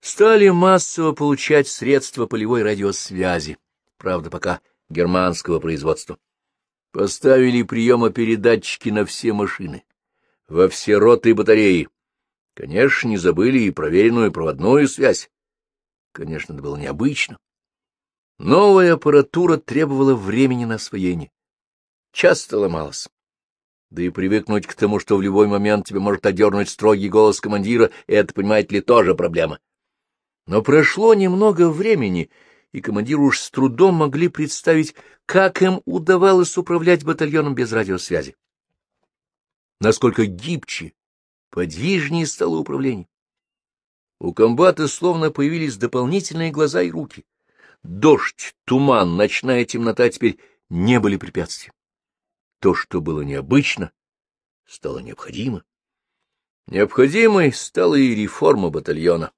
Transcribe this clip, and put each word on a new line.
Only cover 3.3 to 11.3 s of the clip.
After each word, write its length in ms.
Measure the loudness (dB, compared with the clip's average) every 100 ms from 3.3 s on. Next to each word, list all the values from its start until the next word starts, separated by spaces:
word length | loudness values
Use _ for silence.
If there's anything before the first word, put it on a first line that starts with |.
| -2 -6 -14 _ _ _ _
правда, 320 | -6 -6 -6
пока 300 | -10 -8 -8 _ _ _
германского 720 | -4 0 0 -2 -4 -4 -4
производства. 580 | -4 -6 -4 -4 -6 -20 _ _ _ _ _ _ _
Поставили 720 | -6 -6 -2 2 4 4 2
приемопередатчики 1300 | -2 -2 2 2 2 -2 -2 0 2 0 -2 -8 -4
на 160 | -2
все 280 | -4 -4 -4
машины, 520 | -2 -4 -6 -12 -14 _ _ _ _ _ _ _
во 200 | 0 0
все 300 | 0 0 4
роты 320 | 6 4 4